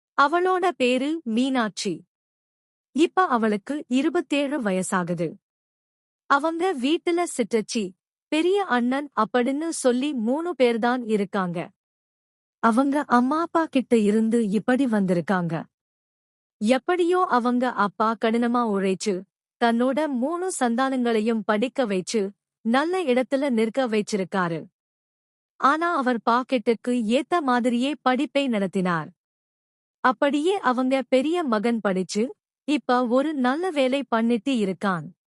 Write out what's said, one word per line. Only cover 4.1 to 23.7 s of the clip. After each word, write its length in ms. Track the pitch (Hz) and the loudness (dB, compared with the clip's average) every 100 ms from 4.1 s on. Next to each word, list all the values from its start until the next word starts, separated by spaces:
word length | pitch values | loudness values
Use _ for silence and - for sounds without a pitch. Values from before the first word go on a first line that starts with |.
| 339 - 285 285 294 | 0 0 -2 0 -2
வயசாகுது. 680 | 208 185 185 190 170 170 165 - _ _ _ _ _ _ _ _ - | -2 -2 0 -2 -2 -4 -4 -8 _ _ _ _ _ _ _ _ 0
அவங்க 480 | 277 320 330 381 | 0 0 0 -2
வீட்டுல 500 | 285 262 330 - 339 339 - | 0 0 0 0 -2 -2 -2
சித்தச்சி, 540 | 220 226 - 233 185 - _ _ _ | -2 -2 -2 -4 -6 -8 _ _ _
பெரிய 360 | 311 349 403 | 0 2 0
அண்ணன் 460 | 359 247 240 269 294 - | 0 0 0 -2 -4 -2
அப்படின்னு 480 | 214 247 247 277 330 | 0 0 0 -2 -4
சொல்லி 460 | 320 262 247 294 | -2 0 2 0
மூணு 400 | 269 214 285 339 277 | -2 -2 -2 -2 0
பேர்தான் 520 | 240 233 240 254 226 | 2 2 0 -2 -2
இருக்காங்க. 600 | 214 196 208 180 160 - _ _ _ _ _ _ _ _ _ | -2 0 -2 -4 -6 -10 _ _ _ _ _ _ _ _ _
அவங்க 460 | 226 226 277 285 | 2 4 2 0
அம்மா 360 | - 247 254 311 | 2 2 4 0
அப்பா 260 | 339 330 320 | 0 0 0
கிட்ட 300 | 269 240 226 | 0 2 2
இருந்து 520 | 208 214 226 233 214 | 4 2 2 2 0
இப்படி 380 | 202 208 254 269 | 0 0 0 2
வந்திருக்காங்க. 800 | 214 190 175 156 185 170 160 - _ _ _ _ _ _ _ _ _ | 2 2 0 0 -2 -2 -4 -8 _ _ _ _ _ _ _ _ _
எப்படியோ 680 | 214 254 - 359 339 359 370 | 0 0 2 0 2 2 2
அவங்க 440 | 247 240 247 247 | 2 2 0 0
அப்பா 440 | - 202 - 220 226 | 0 -2 0 0 0
கடினமா 440 | 226 233 240 240 | 0 0 0 0
உழைச்சு, 580 | 233 196 190 185 214 180 190 _ _ _ | 0 0 0 -2 -2 -4 -6 _ _ _
தன்னோட 440 | 233 233 254 277 302 | 0 2 0 0 -2
மூணு 440 | 247 262 339 370 - | -2 -2 -2 -4 -2
சந்தானங்களையும் 800 | 247 233 269 262 240 220 220 226 | -2 0 0 0 0 0 0 -2
படிக்க 420 | 202 214 254 - 240 | 0 0 -2 -2 -2
வச்சு, 460 | 190 170 226 196 - _ _ | -2 -2 -4 -4 -8 _ _
நல்ல 440 | 220 262 320 381 | -2 0 0 0
இடத்துல 460 | 320 247 254 269 285 | 0 0 0 -2 0
நிற்க 380 | 226 226 | 0 0